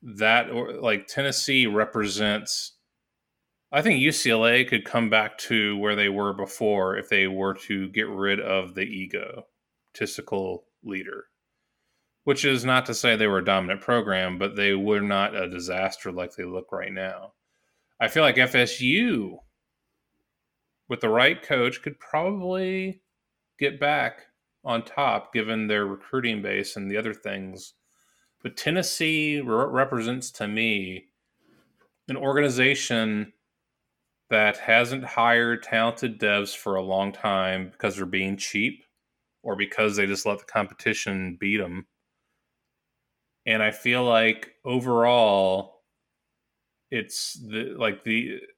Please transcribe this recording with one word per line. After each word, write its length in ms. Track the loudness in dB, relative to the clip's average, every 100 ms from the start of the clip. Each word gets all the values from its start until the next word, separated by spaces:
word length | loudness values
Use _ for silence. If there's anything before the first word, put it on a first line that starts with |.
that, 480 | -16 0 4 4 2
or, 220 | -4 -6
like, 320 | -4 -2 -2 -2
Tennessee 600 | -4 -2 -2 0 2 4
represents, 1080 | 2 0 0 -2 0 0 0 -4 -8 -8 -14 _ _ _ _ _ _ _ _ _
I 100 | 0
think 180 | 2 4
U 120 | 4
C 180 | 2 2
L 160 | 4 6
A 180 | 4
could 200 | 4 0
come 240 | 0 0 2
back 300 | 4 2 -4
to 380 | -2 0 2 0
where 180 | 0 2
they 120 | 2
were 260 | 0 -2
before 600 | -4 -6 -2 0 2 2 -2
if 120 | 0
they 180 | 0 2
were 280 | 0 -2
to 340 | -4 -4 -6 -4
get 200 | -4 -4
rid 320 | -2 -2 -2
of 340 | 0 -2 -4
the 80 | -6
egotistical 1800 | -6 -8 -8 -8 -8 -14 -20 _ _ _ _ -8 -8 -8 -8 -6 -4 -8 -12 _
leader, 400 | -10 -10 -10 -14 -18 _ _ _ _ _ _ _ _ _
which 200 | -2 0
is 200 | 2 2
not 200 | 2 2 2
to 80 |
say 220 | 0 2 4
they 100 | 4
were 120 | 2
a 60 |
dominant 360 | 2 2 2 -2
program, 580 | 0 0 2 0 -2 -2
but 160 | -4
they 200 | 0 2
were 260 | 2 2 2
not 340 | 2 2 0
a 140 | -2 -6
disaster 640 | -6 -6 -2 -2 -4 -10
like 240 | -8 -8 -8
they 80 |
look 260 | -8 -8 -8
right 200 | -8 -8
now. 400 | -8 -8 -8 -14 _ _ _ _ _ _ -2
I 100 | 0
feel 140 | 4
like 140 | 4 6
F 180 | 4
S 260 | 4 2 0
U 600 | 0 2 2 0 -4 -10 -20 _ _ _ _ _ _ _ _ _ _ _ _ _ -10
with 120 | -2
the 80 | 2
right 340 | 6 6 4
coach, 400 | 0 0 0 -2
could 160 | -8 -12
probably 1040 | -4 -2 0 -2 -4 -2 -2 -4 -6 -8 _ _ _ _ _ -2
get 220 | -2 0
back 460 | 0 2 0 -4 -18 _ _ _
on 200 | -4 -4
top 480 | -4 -2 0 0 -2
given 340 | -4 -2 -2 0
their 200 | 0 0
recruiting 560 | -4 -6 -4 -2 -2
base 340 | -2 -4 -4 -6
and 140 | -6
the 60 | -4
other 180 | -4
things. 600 | -6 -8 -10 -10 -14 -18 _ _ _ _ _ _ _
But 140 | -14 -8
Tennessee 840 | -2 -2 -2 -2 0 0 0 -2
re-, 260 | 0 0 0
represents 640 | 0 0 0 -2 -4 -6
to 160 | -8 -4
me 580 | 0 0 0 -4 -10 -16 _ _ _ _ _ _ _ _ _ -10
an 80 | -4
organization 1160 | 0 2 2 4 4 4 0 0 0 -2 -6 _ _ _ _ _ _ _ _ _ 0
that 260 | 2 4 2
hasn't 480 | 4 4 4 -2
hired 580 | -4 2 4 4 2 -2
talented 560 | -2 0 2 0 -4 -2
devs 340 | 0 2 0
for 200 | -6 -4
a 80 | -2
long 300 | 0 0 0
time 580 | -2 0 0 0 -2 -6
because 260 | -4 -4 -4
they're 100 | -4
being 300 | -2 -2 -4
cheap 480 | -4 -2 -2 -4 _ _ _ _ _ _
or 120 | -6
because 420 | -4 -4 0 0 2
they 100 | 0
just 200 | 0 -2
let 120 | -4
the 60 |
competition 920 | -4 -4 -4 -4 -4 -2 -4 -6 -6 -6
beat 220 | -2 -2
'em. 260 | -4 -8 -14 _ _ _ _ _ _ _ _ _ _ _ _ _ _ _ 0
And 160 | 2
I 80 | 2
feel 320 | 0 0 0
like 520 | 4 4 4 2 -6 _
overall, 1200 | -4 -2 0 4 6 6 6 6 4 2 -4 -14 _ _ _ _ _ _ _ _ _ _ _
it's 440 | -6 -6 -8 -10
the, 420 | -10 -8 -6 -6 -2
like, 240 | -2 -2
the, 380 | -2 -2 -2 -8 -16